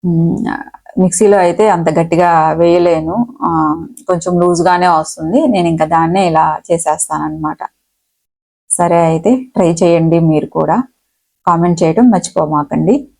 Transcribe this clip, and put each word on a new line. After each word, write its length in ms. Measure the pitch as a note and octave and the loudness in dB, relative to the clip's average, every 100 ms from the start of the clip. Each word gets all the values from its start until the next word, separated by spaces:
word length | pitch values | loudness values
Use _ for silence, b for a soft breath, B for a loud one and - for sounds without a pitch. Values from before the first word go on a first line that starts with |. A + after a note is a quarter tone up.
| F3+ | -2
మ్, 320 | E3 E3 F#3 - - - - - - | 0 0 -2 -6 -8 -12 -20 -12 -2
మిక్సీలో 380 | F#3 - G#3+ G3+ | -2 2 2 4
అయితే 320 | F3 E3+ G#3+ | 2 2 0
అంత 200 | F3 E3 | 2 0
గట్టిగా 600 | D#3+ E3 E3+ F3 E3 D#3 | -2 0 0 2 2 0
వేయలేను, 760 | D#3+ E3+ F3 F3 D#3+ D#3+ G3+ A#3+ - | 2 2 4 2 0 -2 -4 -6 -4
ఆ, 60 | E3+ E3 D#3 D#3+ D#3+ - - | -4 -2 -2 -4 -10 -16 -4
కొంచెం 320 | F3+ F3+ F3 | -4 -2 0
లూజ్గానే 480 | F3 E3+ E3+ F3 F3+ | 2 2 0 2 2
వస్తుంది. 600 | D#3+ D#3 - D#3+ A#3 D#4 | 0 -2 -8 -2 0 0
నేను 200 | G3+ E3+ | 0 -2
ఇంకా 180 | E3 D#3 | -2 0
దాన్నే 420 | E3 E3 F#3 F#3 | 0 0 0 0
ఇలా 340 | D#3+ D#3+ D#3 - | 0 0 -4 -4
చేసేస్తాను 520 | E3+ D#3 D#3 - D3+ | -4 -2 -4 -4 -6
అనమాట. 340 | D#3 D#3 D#3 D#3+ - _ _ _ _ _ _ _ _ _ _ | -6 -6 -8 -8 -14 _ _ _ _ _ _ _ _ _ _
సరే, 360 | - F3 E3+ E3 | -2 0 2 2
అయితే 300 | D#3+ F#3 B3+ | 0 0 -2
ట్రై 400 | B3+ - F3 E3 | -2 -2 0 2
చేయండి 360 | F3 E3+ E3 E3+ | 2 2 2 2
మీరు 260 | E3 D3+ - | 2 0 -2
కూడా. 380 | E3 D#3+ F#3+ B3+ _ _ _ _ _ - | -4 -2 -2 -4 _ _ _ _ _ -2
కామెంట్ 360 | E3+ F3 E3+ | 0 0 2
చేయడం 260 | E3 D#3+ B3 | 0 4 2
మర్చిపోమాకండి 1000 | F#3+ - - D#3 D3+ D3 D#3 D#3+ C#4+ - | 2 -2 -4 -2 -2 -2 -2 0 0 -4